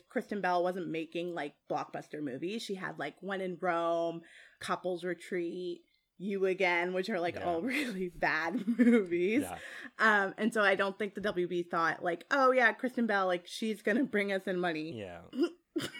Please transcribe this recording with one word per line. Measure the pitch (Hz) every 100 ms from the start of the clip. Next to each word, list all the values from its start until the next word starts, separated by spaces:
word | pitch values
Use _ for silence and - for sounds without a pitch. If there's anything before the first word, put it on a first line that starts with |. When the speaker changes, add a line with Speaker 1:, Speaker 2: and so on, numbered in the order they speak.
| _
Speaker 1:
Kristen | 226 - 208
Bell | 180 180
wasn't | 180 185 156
making, | 160 160 170 175
like, | 170 147 - -
blockbuster | 147 147 151 - 151
movies. | 143 131 175 220
She | - 190
had, | 156 156
like, | 147 -
When | 185 190
in | 185 175
Rome, | 180 170 170 170 165 165 - - - _
Couples | - 180 185 175
Retreat, | 180 170 - 180 170 180 180 175 _ _ _ -
You | 202 196 190
Again, | 185 180 170 180
which | 185 190
are, | 185
like, | 170 165
Speaker 2:
Yeah. | 175
Speaker 1:
all | 165
<laughs> |
really | 240 277 247 190 180 -
bad | 165 156 165 214 196 226
movies. | 240 233 180 175 185 226
Speaker 2:
Yeah. | - 87 - - - -
Speaker 1:
Um, | 220 208 190 -
and | 220
so | 220
I | 202 196
don't | 196 -
think | 208
the | 202
W | 202 180 175
B | 175
thought, | 175 170 160 -
like, | 175 175 -
"Oh, | 277 262
yeah, | 254 226
Kristen | 220 247 254 220
Bell, | 202 185
like, | 180 -
she's | - 220 208
gonna | 214 226 226
bring | 208 202
us | 190 196
in | 180
money." | 180 156 160 113
Speaker 2:
Yeah. | 95 87 90
Speaker 1:
<laughs> | 247 339 - _ 311 208